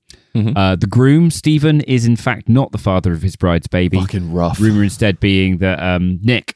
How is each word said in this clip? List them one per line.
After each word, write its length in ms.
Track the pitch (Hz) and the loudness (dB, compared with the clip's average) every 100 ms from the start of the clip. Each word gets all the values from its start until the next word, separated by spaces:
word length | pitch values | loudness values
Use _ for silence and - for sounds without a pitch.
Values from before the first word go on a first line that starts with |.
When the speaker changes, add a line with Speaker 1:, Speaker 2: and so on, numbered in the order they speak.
| _ - _ 117 | _ -20 _ -4
Speaker 1:
Mm-hmm. 200 | 107 101 | -2 0
Speaker 2:
Uh, 200 | 95 92 | 0 0
the 100 | 101 | 0
groom, 460 | 113 131 151 170 | 2 4 4 2
Stephen, 500 | - 156 151 151 151 | 0 0 2 2 0
is 240 | - 127 117 | 0 0 2
in 100 | 117 | 0
fact 320 | - 117 - | -2 -6 2
not 240 | 123 135 | 2 2
the 60 | - | -4
father 340 | - 92 90 | -2 0 0
of 120 | 82 | -2
his 120 | 92 - | -4 -2
bride's 300 | 92 85 - | 0 0 -2
baby. 340 | 90 90 95 | -2 0 0
Speaker 1:
Fucking 320 | 92 101 85 | -2 -4 -4
rough. 260 | 85 85 - | -4 -4 0
Speaker 2:
Rumor 240 | 107 104 | 0 2
instead 360 | 101 - 107 90 | 0 0 -2 0
being 380 | 101 95 95 90 | 0 2 0 0
that, 240 | 95 90 | -2 -2
um, 380 | 92 90 90 90 | -2 -2 -2 -2
Nick 320 | 107 120 - | 0 -2 -4